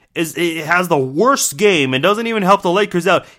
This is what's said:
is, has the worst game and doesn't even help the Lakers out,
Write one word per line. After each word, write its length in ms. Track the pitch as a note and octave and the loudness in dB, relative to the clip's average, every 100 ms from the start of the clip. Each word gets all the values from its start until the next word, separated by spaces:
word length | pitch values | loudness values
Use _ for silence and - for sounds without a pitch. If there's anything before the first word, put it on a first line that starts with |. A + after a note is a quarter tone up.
| _ | _
is, 200 | E3 D#3+ D#3+ | -6 -6 -4
has 520 | E3+ E3 D#3 F3 F3+ | -4 -4 -2 -2 0
the 80 | D3+ | 0
worst 640 | C3 D3 A#3+ C#4 - C#3+ | 0 0 2 2 -2 0
game 340 | G#3 E3+ C3 | 2 2 0
and 100 | C3 | 2
doesn't 240 | F3 G#3 A#3 | 0 0 -2
even 160 | A3+ | 0
help 200 | F#3 G3 | 2 2
the 80 | F#3 | 2
Lakers 360 | F#3+ G3+ F3 F3+ | 0 0 -2 0
out, 200 | D#3+ - | 0 -2